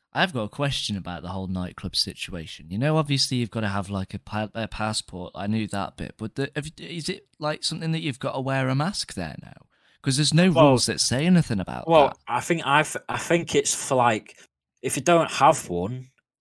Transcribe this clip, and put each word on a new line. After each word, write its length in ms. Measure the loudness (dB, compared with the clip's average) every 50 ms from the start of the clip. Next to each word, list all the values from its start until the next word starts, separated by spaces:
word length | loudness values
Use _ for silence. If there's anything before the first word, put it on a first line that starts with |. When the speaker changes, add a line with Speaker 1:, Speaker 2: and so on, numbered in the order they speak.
| _ _ -4
Speaker 1:
I've 200 | -2 -2 -2 -2
got 100 | -4 -6
a 60 | -6
question 480 | -4 -4 -4 -2 -2 -4 -4 -4 -6
about 260 | -6 -6 -8 -10 -10 -10
the 60 | -8
whole 200 | -8 -6 -6 -4
nightclub 480 | -4 -4 -6 -6 -8 -10 -10 -6 -4
situation. 680 | -4 -4 -4 -6 -10 -10 -10 -10 -10 -12 -12 -14 -16 -14 -8
You 80 | -4 -2
know, 180 | 0 2 2
obviously 420 | 2 0 0 0 0 0 0 -2 -2
you've 120 | -2 -2
gotta 180 | -4 -4 -4 -2
have, 220 | -2 -4 -4 -4
like, 240 | -4 -6 -6 -6 -8
a 40 | -12
pa-, 320 | -10 -8 -6 -6 -6 -6 -6
a 140 | -8 -8 -8
passport. 640 | -6 -6 -4 -4 -4 -4 -8 -10 -10 -12 -12 -12 -10
I 120 | -8 -4
knew 200 | -2 -2 -2 -2 -2
that 280 | -4 -4 -6 -6 -8
bit, 180 | -10 -12 -12 -10
but 180 | -10 -12 -10 -6
the, 160 | -6 -6 -6 -6
have 120 | -8 -10
you, 60 | -10 -12 -16 -14
is 220 | -12 -10 -8 -6 -6
it, 180 | -8 -8 -10 _ _ -6
like, 260 | -4 -4 -4 -4 -4
something 280 | -6 -6 -4 -2 -2 -2
that 80 | -2 -2
you've 160 | -4 -6 -4
gotta 220 | -4 -4 -4 -4
wear 280 | -2 -2 0 0 0 0
a 60 | 0
mask 400 | 0 0 -2 -2 -4 -8 -8 -8
there 220 | -8 -8 -8 -8 -12 -16
now? 240 | -18 -20 -20 _ _ _ _ _ _ _ _
'Cause 160 | -4 -2 0
there's 160 | 2 2 4 4
no 180 | 6 6 6
Speaker 2:
Well, 180 | 6 8 8 8
Speaker 1:
rules 180 | 8 6 4
that 140 | 2 0 0
say 260 | 0 0 0 2 4
anything 320 | 6 6 6 4 4 0 -4
about 300 | -4 -4 -8 -6 0 4
Speaker 2:
well, 200 | 6 8 6 6
Speaker 1:
that. 100 | 4 -2 _ -4
Speaker 2:
I 120 | -4 -2
think 220 | -2 -2 -2 -2 0
I 160 | 2 4 4
f-, 160 | 2 2 -2 -8 -8 -8
I 100 | -8 -4
think 360 | -2 0 0 0 0 2 0
it's 200 | 2 2 2 0
for, 220 | -4 -2 0 2
like, 400 | 4 4 4 4 2 -2 -8 -20 -20 -20 _ _ _ _ _ _ _
if 160 | -6 -4 -4
you 60 | -2 2
don't 280 | 4 4 4 4 2
have 380 | 2 6 6 6 6 4 0 -6
one, 400 | -4 -4 -4 -4 -6 -8 -12 -16 _ _ _ _ _ _